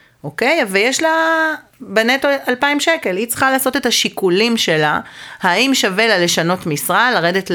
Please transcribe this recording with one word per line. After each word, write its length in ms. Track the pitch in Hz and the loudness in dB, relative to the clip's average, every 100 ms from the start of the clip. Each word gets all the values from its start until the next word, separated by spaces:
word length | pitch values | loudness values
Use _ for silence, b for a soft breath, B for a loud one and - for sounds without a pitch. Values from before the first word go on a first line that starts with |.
| b b | b b
אוקיי? 420 | 147 - 240 330 220 | -12 -2 0 0 0
ויש 320 | 196 233 269 | 0 0 0
לה 100 | 320 320 320 320 320 302 - - | 0 2 0 0 -2 -4 -12 -20
בנטו 480 | 208 196 226 269 285 277 277 | -4 0 2 0 0 -2 -2
אלפיים 320 | 247 285 285 | -2 0 0
שקל. 380 | 330 320 214 185 | 0 -2 -2 -4
היא 100 | 233 | -4
צריכה 240 | - 269 | 0 0
לעשות 240 | 262 262 277 | 2 0 0
את 100 | 247 | 0
השיקולים 720 | - 214 - 190 180 233 226 | 0 -2 0 0 2 2 0
שלה, 420 | - 156 151 165 - B B B | 0 2 2 0 -6 B B B
האם 340 | 185 180 262 262 | 0 2 2 2
שווה 320 | 208 185 226 | 0 2 2
לה 100 | 190 | 2
לשנות 480 | 175 175 165 180 175 | 2 2 0 0 -2
משרה, 460 | 143 - 185 247 | -4 0 0 2
לרדת 400 | 208 170 190 185 | 2 2 0 0